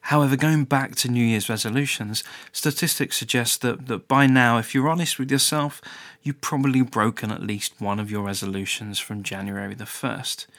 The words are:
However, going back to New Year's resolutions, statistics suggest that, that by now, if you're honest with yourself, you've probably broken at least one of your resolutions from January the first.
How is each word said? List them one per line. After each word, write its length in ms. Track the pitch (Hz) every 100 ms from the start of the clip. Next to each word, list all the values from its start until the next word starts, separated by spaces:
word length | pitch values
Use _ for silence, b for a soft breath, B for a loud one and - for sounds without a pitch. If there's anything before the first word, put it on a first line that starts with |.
However, 340 | - 147 143 131
going 260 | 156 156
back 320 | 135 139 135 -
to 160 | 123
New 120 | 120
Year's 260 | 117 110 -
resolutions, 720 | 110 110 120 143 - 104 107 B B B
statistics 640 | - 151 139 170 - 143 -
suggest 440 | 117 127 117 -
that, 260 | 123 - 127
that 200 | 104 -
by 200 | 135 135
now, 300 | 131 120 117
if 160 | 110
you're 140 | 135 143
honest 320 | 165 165 -
with 100 | 127
yourself, 520 | 135 - 151 147 - B B B B
you've 160 | 147 139
probably 420 | - 147 139 131
broken 500 | 123 113 107 113 107
at 120 | 107
least 360 | 101 104 - _
one 200 | 101 101
of 100 | 104
your 140 | 104
resolutions 760 | 101 98 98 98 95 - 107 101
from 260 | - 104
January 520 | 95 98 98 101 101 101
the 100 | 104
first. 640 | - 131 113 - - -